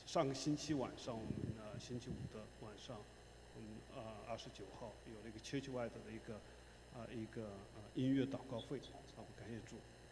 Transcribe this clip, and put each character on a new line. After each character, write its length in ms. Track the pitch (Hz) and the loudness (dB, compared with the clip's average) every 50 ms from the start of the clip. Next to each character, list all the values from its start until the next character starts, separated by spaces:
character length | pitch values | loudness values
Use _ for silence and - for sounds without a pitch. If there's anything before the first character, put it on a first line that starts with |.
| - | -6
上 220 | - - 180 151 135 | 4 8 8 8 8
个 60 | 135 | 8
星 240 | 135 - 151 151 147 | 4 6 6 6 6
期 160 | - - 156 | 6 4 6
晚 180 | 135 120 98 - - | 6 6 2 0 -4
上， 180 | - 135 117 | -2 -2 0
我 60 | 113 | 0
们， 100 | 110 107 107 - - 110 110 113 | 2 2 2 2 2 0 0 -2
呃， 200 | 110 107 117 120 | -2 -4 -4 -4
星 180 | - - 123 123 | -4 -2 -2 -2
期 120 | - 127 | 0 -2
五 100 | 110 98 127 123 - | -2 -2 -2 -2 -2
的 80 | 107 104 - - - 117 | -4 -6 -6 -8 -8 -8
晚 120 | 110 104 98 | -8 -8 -8
上， 200 | - - 123 104 104 - - - - - - - - - - | -6 -6 -6 -6 -6 -10 -12 -14 -14 -14 -14 -14 -14 -12 -10
我 60 | 117 | -8
们， 80 | 113 107 110 - - - - | -8 -6 -8 -8 -8 -8 -6
呃， 220 | 135 110 110 110 101 - 120 | -4 -4 -4 -4 -6 -2 -2
二 100 | 113 113 | -2 -2
十 120 | - 135 | -2 -6
九 160 | 120 - 101 - - - | -8 -8 -8 -8 -8 -6
号 140 | 123 107 104 - - - | -6 -6 -6 -8 -8 -8
有 60 | 113 107 104 | -8 -6 -6
那 80 | 117 | -6
个 80 | 104 110 | -8 -6
Church 320 | - - - 139 131 135 | -4 2 2 2 2 2
Wide 180 | 127 123 120 113 | 2 2 2 2
的 220 | - 113 107 107 | 0 -4 -6 -4
一 80 | 110 110 - - | -6 -6 -4 -4
个， 80 | 110 101 - - - - - - - - - - - | -4 -6 -6 -10 -12 -12 -14 -14 -14 -14 -14 -10 -6
啊， 140 | 123 113 - | -6 -4 -2
一 160 | 113 117 110 110 | -2 -2 -2 -2
个， 160 | - 120 110 104 98 98 101 - - | -2 -2 -2 -2 -4 -6 -8 -8 -8
呃， 60 | 110 104 - - | -10 -8 -2 2
音 180 | 143 127 135 135 | 6 8 10 10
乐 120 | 135 135 | 10 8
祷 140 | 135 - 127 - - | 6 4 0 0 0
告 100 | 127 113 | -2 -2
会， 200 | - - 147 120 | 0 0 -2 -2
啊， 440 | - - - - - - - - 104 98 98 - | -2 -6 -10 -10 -12 -10 -8 -8 -8 -8 -8 -8
感 80 | 113 98 | -6 -4
谢 60 | 120 107 | -4 -4
主， 180 | - - 117 104 - - - - - - | -4 -6 -8 -8 -10 -10 -14 -14 -14 -14